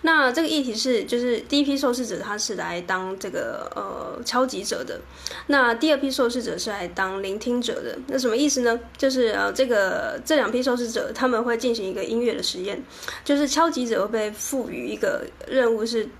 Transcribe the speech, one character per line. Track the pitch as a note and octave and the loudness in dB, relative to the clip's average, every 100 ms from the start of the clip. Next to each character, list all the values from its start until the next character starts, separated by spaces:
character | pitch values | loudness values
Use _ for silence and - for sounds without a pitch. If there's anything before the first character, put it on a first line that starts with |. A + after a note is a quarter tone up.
那 | D#4+ D#4+ C4 | 4 6 6
这 | C4+ | 4
个 | D#4 | 2
议 | D#4 | 0
题 | B3+ | 0
是， | A3 B3+ A#3 | -2 2 2
就 | - A#3+ | 2 0
是 | B3 A#3 | 0 -2
第 | - C#4+ | 2 2
一 | |
批 | C#4+ C#4 | 2 2
受 | D4 | 2
试 | C4 A3+ | 0 -2
者 | F#3 | -6
他 | G3 G#3 | -6 -4
是 | - F#3 | -4 -4
来 | E3+ F3 | -4 -6
当 | F3 F#3 F#3 F#3+ | -2 -2 -2 -6
这 | G3 | -6
个， | F3 A2+ - - - | -4 -4 -6 -8 -8
呃， | G3 - - - | -8 -8 -8 -6
敲 | A#3+ B3 B3+ | -2 0 0
击 | F#3+ | -2
者 | G3+ - - | -4 -4 -6
的， | - - - - - - | -10 -12 -12 -10 -8 2
那 | C#4+ A#3+ A#3 | 4 4 4
第 | D#4 | 2
二 | C#4 | 4
批 | C#4 | 2
受 | C4 A#3+ | 2 2
试 | B3 | 0
者 | G3+ E3+ | -4 -4
是 | A3+ | -6
来 | G3+ F3 | -6 -6
当 | F3 F#3+ F#3+ | -2 -2 -2
聆 | G3 G#3 | -4 -4
听 | B3 B3 | 0 0
者 | A#3+ - | 0 -4
的。 | A#2 - B3+ | -6 -8 -4
那 | C4 | 0
什 | B3 | 2
么 | A3+ | 2
意 | D4 | 2
思 | B3+ | 4
呢？ | A#3+ A#3 - - | 2 0 -4 0
就 | C4+ | 2
是， | C4 A3+ | 4 2
呃， | G3+ G3+ | 2 0
这 | G3 C4 | 2 2
个， | A3 F#3+ D#3+ A2 - | 4 4 2 -2 -6
这 | - D4+ | 2 2
两 | G#3+ | 4
批 | A#3+ | 2
受 | B3+ A#3+ | 2 0
试 | A#3 | -2
者 | A3+ - | -4 -4
他 | A3 C4 | 0 2
们 | A3+ | 2
会 | A#3+ A#3 | 0 0
进 | B3 A3+ | 0 0
行 | F#3+ | -2
一 | |
个 | F#3+ | -4
音 | - A3+ | -2 0
乐 | A#3+ | 0
的 | - | 0
实 | F3+ F3+ | -4 -4
验， | F#3+ - B3+ - - - - | -6 -8 -10 -12 -12 -8 0
就 | C#4+ | 2
是 | C#4+ | 4
敲 | C#4+ E4 | 4 4
击 | B3+ A#3+ | 2 0
者 | G3+ G3+ | 0 0
会 | |
被 | A3+ G#3+ | 0 -2
赋 | G#3+ - C4+ G3 | -6 -4 -4 -4
予 | G#3 B3 | -6 -6
一 | G#3+ | -2
个 | G3+ - - - - | -2 -2 -6 -12 -2
任 | C4 A#3 A3 | 2 4 2
务 | A3+ | 0
是 | A3+ G#3 | -2 -4